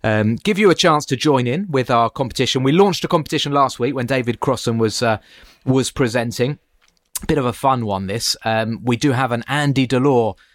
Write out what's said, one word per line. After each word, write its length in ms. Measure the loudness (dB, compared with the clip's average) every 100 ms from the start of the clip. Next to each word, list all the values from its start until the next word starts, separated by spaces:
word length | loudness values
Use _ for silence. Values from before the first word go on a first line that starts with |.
um, 340 | 0 2 2 0
give 200 | -2 2
you 120 | 4
a 60 | 4
chance 300 | 4 2 0
to 100 | -2
join 280 | 2 2 2
in 240 | -2 -2
with 220 | -2 2
our 180 | 2 2
competition. 540 | 0 -6 -2 -2 0
We 80 | 2
launched 320 | 4 4 2
a 40 | -2
competition 420 | -2 -2 -4 -2
last 280 | 0 0 0
week 140 | -4
when 120 | -4 -2
David 340 | -2 -2 -2
Crossan 380 | -2 -2 -2 0
was, 240 | 0 0
uh, 140 | -2 -2 _ -20 -20 _ 0
was 260 | 0 0
presenting. 680 | -2 -2 0 -4 -2 -2 -4 _ _ _ _ _ -12 -2
Bit 100 | 0
of 80 | 0
a 80 |
fun 320 | -2 -2 0 -2
one, 220 | -4 -4
this. 280 | -6 -4 -4
Um, 360 | -2 -2 -2 -4
we 140 | -2 0
do 140 | 0
have 200 | 0 -2
an 120 | -4 -4
Andy 380 | -2 0 0 2
Delort 520 | 2 2 2 2 -4 _